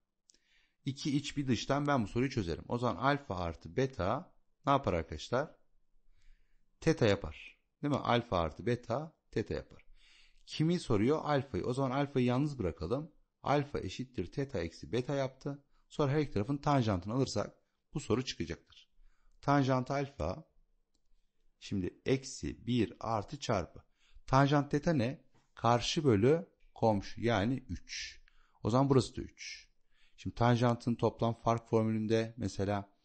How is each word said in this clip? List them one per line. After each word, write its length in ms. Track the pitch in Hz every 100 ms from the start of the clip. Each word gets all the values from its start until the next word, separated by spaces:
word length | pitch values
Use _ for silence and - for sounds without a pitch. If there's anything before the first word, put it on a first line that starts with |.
| _ _ _ _ _ _ _ _
iki 320 | 135 135 160 139
iç 200 | 139 147
bir 120 | 131
dıştan 380 | 113 - 139 147
ben 160 | 139
bu 60 | 101
soruyu 220 | 117 135
çözerim. 340 | 113 85 71 -
O 100 | 78
zaman 240 | 120 85
alfa 340 | 135 143 - 90
artı 400 | 85 - 82 95
beta 580 | 131 - 90 139 - _ _ _ 139
ne 60 |
yapar 200 | 139 101
arkadaşlar? 600 | 85 - 80 - 123 160 - _ _ _ _ - - - - _ _ _ _
Teta 260 | 160 156 113
yapar. 520 | 98 76 - - _ _ -
Değil 120 | 143
mi? 60 | 131
Alfa 380 | - 120 - 90
artı 280 | 80 87 98
beta 460 | 120 - 123 156 _ _
teta 240 | - -
yapar. 300 | 76 - - - - - - - - -
Kimi 320 | - 160 175
soruyor? 420 | - 101 120 156
Alfayı. 420 | 151 143 139 92
O 100 | -
zaman 160 | 127 139
alfayı 360 | 135 139 131 123
yalnız 320 | 123 151 131
bırakalım. 540 | 90 - 82 135 165 _ _ _
Alfa 360 | - 143 135 -
eşittir 540 | 95 - 127 - 90
teta 260 | - 135 90
eksi 340 | 82 - 71
beta 220 | 113 127
yaptı. 500 | 139 131 - 143 139 _ _ _
Sonra 240 | - 139
her 80 | 156
iki 120 | 143
tarafın 240 | 98 113 143
tanjantını 580 | 151 139 110 92 104
alırsak 400 | 127 127 104 - _ _ _ _
bu 60 | 156
soru 240 | - 117
çıkacaktır. 640 | 127 - 82 78 _ - _ _ - _ _ _
Tanjant 500 | 139 143 131 127 127
alfa, 540 | 143 139 - 78 156 - _ _ _ _ _ _ _ _ _ _ _
şimdi 400 | - 101 90 - -
eksi 600 | 131 - - 71 - 117
bir 260 | 120 98 -
artı 400 | 113 110 - 147
çarpı. 420 | - 101 80 - _ _ _ - -
Tanjant 440 | 131 139 147 139
teta 220 | 147 175
ne? 320 | 151 117 151 _ _ _
Karşı 500 | - 117 120 - 165
bölü 440 | 143 101 123 165 185 _ -
komşu, 460 | - 113 95 - 98
yani 440 | 113 104 113 131 -
üç. 540 | 80 - - - - - - _ _
O 80 | 107
zaman 200 | 123 139
burası 260 | 131 - -
da 40 |
üç. 480 | - - - - - _ _ _ - -
Şimdi 180 | 92
tanjantın 600 | - 120 120 123 117 120
toplam 400 | 113 110 - 117
fark 340 | 113 113 117 -
formülünde 640 | 113 110 110 107 110 113 120
mesela, 540 | 98 - 98 101 - _